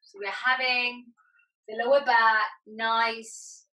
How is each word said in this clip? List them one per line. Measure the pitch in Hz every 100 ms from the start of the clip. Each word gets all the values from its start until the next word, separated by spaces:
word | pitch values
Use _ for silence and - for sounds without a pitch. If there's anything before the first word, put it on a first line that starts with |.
so | _ -
we're | 202
having | - 254 262 254 247 247 247 247 _ _ _ _ _ -
the | 220
lower | 240 277
back | 269 277 226 220 - - -
nice | 214 220 226 226 226 220 - - - _